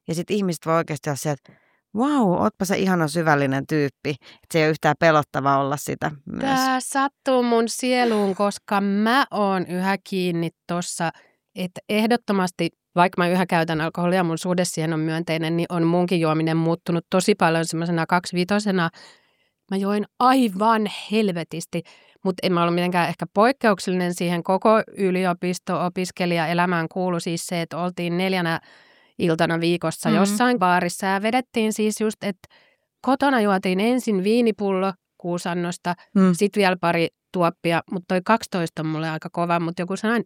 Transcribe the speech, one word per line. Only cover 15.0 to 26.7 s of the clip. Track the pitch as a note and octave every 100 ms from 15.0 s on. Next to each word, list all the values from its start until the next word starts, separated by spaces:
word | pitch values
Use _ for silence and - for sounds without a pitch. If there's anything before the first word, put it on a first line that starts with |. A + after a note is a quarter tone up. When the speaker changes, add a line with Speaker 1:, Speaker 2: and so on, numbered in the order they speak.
Speaker 2:
myönteinen, | D#3+ D#3+ E3+ D#3+ D#3+ E3
niin | E3+
on | F3
munkin | E3 F3 F3+ F3+
juominen | D#3+ D#3 D#3+ D#3+
muuttunut | E3 E3+ - E3+ -
tosi | F#3+ F3+
paljon | G3+ E3+ E3 E3
semmosena | E3 E3+ E3+ D#3+
kaksivitosena. | F3+ F3+ F3 F3+ G#3 G#3 F#3 E3+ - - - _ _ _ _ -
Mä | F#3+
join | G3 G#3 G3+ -
aivan | B3 C4 A#3+ F#3 G#3+ A3 G#3+ - -
helvetisti, | G#3 G#3+ F3 D#3+ D#3+ - E3+ - - _ _
mut | G3 F#3
en | -
mä | F3
ollut | E3+
mitenkään | F3 F3 F3 D#3+
ehkä | E3+ E3+
poikkeuksellinen | - A3+ C#4 A3+ F#3+ - F#3 F3
siihen. | F3+ F3 F3
Koko | E3 F#3+ A3+ A3 - -
yliopisto-opiskelijaelämään | F#3+ F#3 F#3 F3+ F3+ F3+ - E3+ F3 F3+ F#3 - F3+ E3+ D#3 E3+ F3+